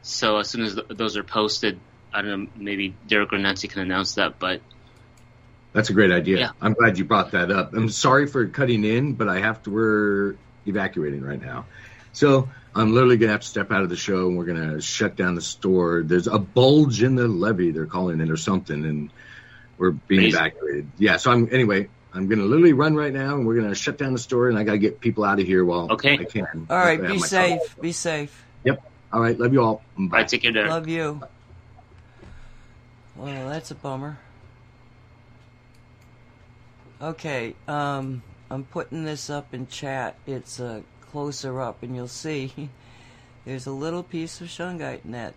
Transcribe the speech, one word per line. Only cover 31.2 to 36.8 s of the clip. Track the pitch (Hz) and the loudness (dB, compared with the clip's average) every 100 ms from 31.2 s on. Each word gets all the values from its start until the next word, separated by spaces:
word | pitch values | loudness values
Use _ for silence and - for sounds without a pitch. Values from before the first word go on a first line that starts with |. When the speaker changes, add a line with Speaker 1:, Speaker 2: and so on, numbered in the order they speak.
| 131 - - - - - _ - - - - - - - - - - - - - | -14 -20 -20 -20 -20 -20 _ -20 -20 -20 -20 -20 -20 -20 -20 -20 -20 -20 -20 -16
Speaker 3:
Well, | 139 135 131 | -12 -10 -8
that's | 156 160 | -10 -12
a | |
bummer. | 151 143 135 143 143 - - - - - _ - - - - - - - _ _ - - - - - - - - - - - | -14 -10 -8 -10 -14 -20 -20 -20 -20 -20 _ -20 -20 -20 -20 -20 -20 -20 _ _ -20 -20 -20 -20 -20 -20 -20 -20 -20 -20 -20